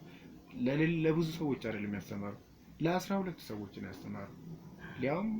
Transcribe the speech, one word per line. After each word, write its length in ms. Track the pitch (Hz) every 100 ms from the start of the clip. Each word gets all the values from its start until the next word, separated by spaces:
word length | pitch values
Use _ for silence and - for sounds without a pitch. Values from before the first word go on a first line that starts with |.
| - - - - - -
ለሌል-፣ 420 | 123 143 160 165
ለብዙ 280 | 160 160 160
ሰዎች 280 | - 151 127
አይደለም 300 | 113 107 104
ያስተማረው፣ 440 | 101 - 104 101 - - - - -
ለአስራ 320 | 160 180 180 196
ሁለት 240 | 185 165
ሰዎች 320 | - 107 101 -
ነው 120 | 98
ያስተማረው፣ 480 | - 104 101 101 - - - - - - -
ሊያውም 300 | 127 165 220